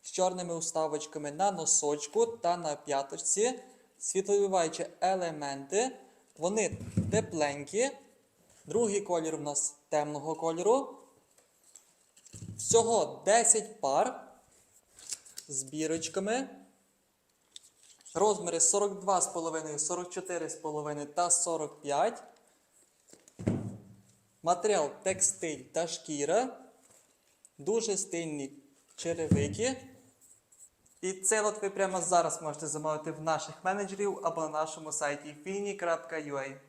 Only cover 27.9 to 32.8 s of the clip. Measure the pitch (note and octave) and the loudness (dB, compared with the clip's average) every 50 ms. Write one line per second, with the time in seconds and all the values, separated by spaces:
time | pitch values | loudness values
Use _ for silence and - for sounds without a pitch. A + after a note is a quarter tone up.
27.9 | G3 F3+ - - E3+ E3+ E3+ D#3+ D3+ C#3+ C#3 C3+ - - - - _ _ _ _ | -2 -2 -2 -4 -4 -4 -4 -4 -4 -4 -6 -8 -10 -16 -20 -20 _ _ _ _
28.9 | _ - - E3 E3+ E3+ D#3+ D3+ E3+ C#3+ C#3+ C#3+ - - A3 B3+ C4 B3+ - - | _ -6 -4 -4 -2 -2 2 2 4 2 2 0 0 0 0 -2 -2 -4 -8 -18
29.9 | - - - - _ _ - _ - _ _ _ _ _ - - _ _ _ _ | -20 -20 -20 -20 _ _ -20 _ -20 _ _ _ _ _ -20 -20 _ _ _ _
30.9 | _ _ - F#3 F#3+ F#3 F#3+ - A3 G#3+ G#3+ G#3+ G3+ G#3+ G3+ F#3+ G3 G3 G3 F#3+ | _ _ -4 -4 -4 0 2 2 4 4 4 2 0 0 -4 -4 0 0 0 2
31.9 | F#3 F#3 E3 D#3+ F#3 E3+ D#3+ D#3 - - E3 D3+ D3 D3+ E3 D3+ D3 D#3 | 2 0 2 6 6 6 6 4 -2 -2 -4 -6 -6 -4 -6 -6 -6 -4